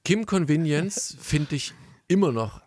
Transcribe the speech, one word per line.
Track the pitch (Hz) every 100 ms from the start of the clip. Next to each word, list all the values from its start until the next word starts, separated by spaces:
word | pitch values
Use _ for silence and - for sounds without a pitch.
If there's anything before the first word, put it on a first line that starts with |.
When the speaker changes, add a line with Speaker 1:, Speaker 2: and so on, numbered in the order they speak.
Speaker 1:
Kim | - 202
Convenience | - 190 151 151 165 147 185 - - 147
Speaker 2:
<laughs> |
Speaker 1:
find | - 151 147
ich | 143 - - - - -
immer | 190 185
noch | 117 110 -